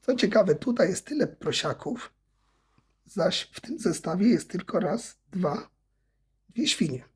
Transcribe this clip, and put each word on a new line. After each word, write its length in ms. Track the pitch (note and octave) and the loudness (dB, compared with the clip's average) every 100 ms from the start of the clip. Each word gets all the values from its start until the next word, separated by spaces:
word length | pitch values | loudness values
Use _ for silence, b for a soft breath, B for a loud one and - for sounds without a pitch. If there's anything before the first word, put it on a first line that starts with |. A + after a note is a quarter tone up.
Co 140 | - | 0
ciekawe, 400 | B3+ F#3+ A3+ F#3+ | 2 4 4 4
tutaj 340 | D3+ - A#3+ F3+ | 2 0 2 2
jest 180 | F#3 - | 2 -4
tyle 200 | D4 - | -2 -2
prosiaków, 880 | - D#3 - D#3 C3 - A#3+ - _ _ _ _ _ _ _ _ _ _ | -2 -4 -2 -4 -4 -6 -8 -12 _ _ _ _ _ _ _ _ _ _
zaś 440 | G3 F3 - - | 0 2 0 -8
w 80 | - | -14
tym 180 | - D#4 | -10 -2
zestawie 500 | - E3+ - F3 G#3 | -2 -2 -2 2 4
jest 220 | F3 - | 4 0
tylko 300 | F3 - - | -8 -4 -2
raz, 360 | D3 G#3 - - _ | 0 -4 -6 -18 _
dwa, 400 | F#3+ F3 - - _ _ _ _ _ _ _ _ | -2 -2 -2 -10 _ _ _ _ _ _ _ _
dwie 200 | - - | -4 -2
świnie. 360 | - D#3+ B2+ - | 0 -2 -4 -12